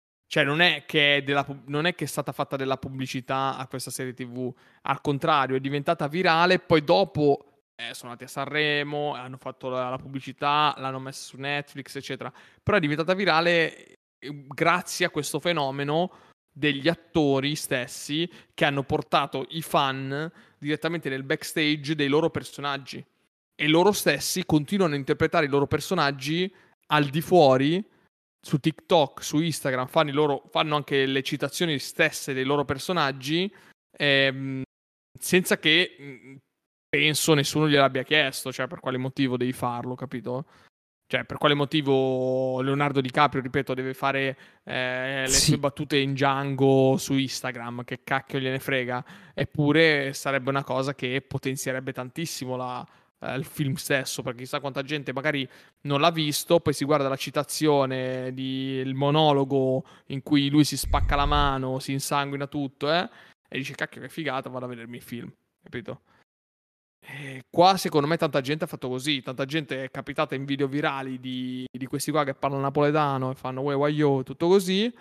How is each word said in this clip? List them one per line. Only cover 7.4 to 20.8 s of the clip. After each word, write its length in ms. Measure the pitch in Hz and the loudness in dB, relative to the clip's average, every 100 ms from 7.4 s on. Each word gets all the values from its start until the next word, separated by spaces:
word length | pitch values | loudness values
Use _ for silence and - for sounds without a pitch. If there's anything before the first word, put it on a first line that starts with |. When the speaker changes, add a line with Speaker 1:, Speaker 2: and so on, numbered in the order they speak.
| - _ _ - | 0 _ _ -14
Speaker 1:
eh, 180 | 120 | -14
sono 180 | 127 123 | -12 -14
andati 120 | 120 | -14
a 100 | 123 | -10
Sanremo, 800 | 143 135 151 151 147 147 147 147 | -8 -4 0 2 0 -2 -4 -4
hanno 240 | 123 127 131 | -6 -10 -12
fatto 320 | 131 - 131 | -12 -10 -6
la, 200 | 127 127 | -4 -4
la 80 | 131 | -6
pubblicità, 760 | 135 139 131 127 143 147 151 - | -8 -10 -10 -4 0 4 2 0
l'hanno 220 | 135 131 | -6 -8
messa 240 | 131 - | -10 -14
su 140 | - 123 | -16 -10
Netflix, 580 | 139 143 - 139 - 135 | -6 -4 -6 -12 -12 -10
eccetera. 360 | - 131 123 - - _ | -8 -8 -10 -14 -20 _
Però 140 | - 208 | 0 2
è 20 | |
diventata 340 | 147 151 165 | 2 0 0
virale, 800 | 185 185 160 170 170 160 - - - _ _ | 0 2 4 4 4 2 -2 -20 -20 _ _
eh, 280 | 139 143 135 | -14 -12 -8
grazie 580 | 135 165 180 - - 175 | 0 2 2 -2 -2 -2
a 60 | |
questo 280 | 156 143 151 | -2 -4 -2
fenomeno 720 | 175 165 139 139 143 160 185 - - _ _ | -2 0 -2 -2 -2 0 -2 -6 -20 _ _
degli 360 | 139 147 139 143 | -2 0 2 0
attori 680 | 170 _ 165 143 135 139 147 | -2 _ 2 4 2 0 -4
stessi 720 | - 131 123 - - 156 170 - - - | -4 -4 -4 -10 -6 -4 -4 -8 -12 0
che 100 | 151 | 0
hanno 180 | 139 | 0
portato 640 | 131 151 - 160 143 135 139 | -2 -4 0 -2 -2 -6 -8
i 120 | 160 | -10
fan 680 | - 165 139 135 135 139 160 - _ - | -2 0 0 -2 -6 -6 -8 -12 _ -10
direttamente 520 | 147 151 | -6 -4